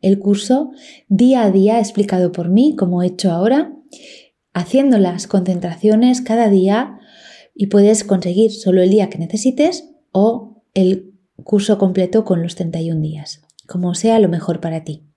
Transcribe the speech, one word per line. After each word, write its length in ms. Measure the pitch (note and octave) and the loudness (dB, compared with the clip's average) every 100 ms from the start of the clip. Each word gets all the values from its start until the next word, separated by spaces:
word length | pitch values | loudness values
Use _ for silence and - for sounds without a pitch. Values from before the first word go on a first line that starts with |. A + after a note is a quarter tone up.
el 180 | F#3+ G3+ | 0 0
curso 520 | G3 G3+ - B3+ D4+ - - - _ | 0 -2 0 -2 -2 -12 -20 -20 _
día 340 | G3 B3 C4 | 2 4 4
a 80 | G#3+ | 2
día 280 | F#3+ G3 A3+ | 4 4 2
explicado 520 | G#3 - G3+ F#3 F3+ | -2 -2 -2 0 -2
por 180 | F3+ E3+ | -2 0
mí, 280 | G3 C#4+ - | 2 2 2
como 260 | F3+ F3+ | -2 0
he 60 | F3+ | -2
hecho 240 | F3+ F#3+ | -2 -4
ahora, 420 | E3+ G3+ C4+ D#4+ - _ - - - _ _ _ | 0 0 0 -2 -10 _ -20 -20 -20 _ _ _
haciendo 440 | F3+ E3+ C4 C#4 A#3 | -8 -2 0 2 2
las 280 | F#3 F3+ - | 2 -2 -4
concentraciones 960 | G3 F3+ F3+ F3 E3+ G#3+ G#3+ B3 B3 | -2 -2 -4 -6 -2 2 4 2 0
cada 280 | - A3 A3+ | -2 0 2
día 500 | G3 F#3 G#3+ C#4 - _ _ - - _ | 4 2 0 -2 -10 _ _ -20 -20 _
y 120 | - G3+ | -8 0
puedes 380 | G3+ G3+ A3 | 4 4 2
conseguir 480 | - F#3+ F3 F3 A3 | 0 -2 -2 0 0
solo 300 | G#3 - F#3 | 0 0 2
el 80 | F#3 | 4
día 180 | G#3+ G3 | 2 0
que 100 | - | -4
necesites 720 | E3 G#3+ C4 B3+ D4+ F4+ - _ _ | -8 -2 -2 0 -2 -2 -14 _ _
o 520 | F#3+ G#3+ A#3+ - - _ | 0 0 0 -10 -20 _
el 400 | F#3+ F#3 F#3 - _ _ - | 0 0 0 -6 _ _ -20
curso 340 | - G#3 G3+ G#3 | -2 -2 0 0
completo 460 | G3 F#3 F#3 A3 | 0 0 0 -2
con 180 | A3 F3 | 0 -4
los 120 | E3+ | -4
treinta 260 | - E3+ E3 | -8 -8 -6
y 100 | E3 | -6
un 120 | D#3+ | -4
días, 400 | D#3 D#3 C#3+ - _ _ _ | -6 -8 -16 -20 _ _ _
como 280 | F3+ F3+ | -6 -4
sea 240 | E3+ A3 A3+ | -2 0 2
lo 100 | F#3+ | 2
mejor 320 | E3+ E3 E3 | 0 -4 -6
para 240 | E3+ D#3+ | -6 -10
ti. 220 | D#3 D3+ _ | -10 -16 _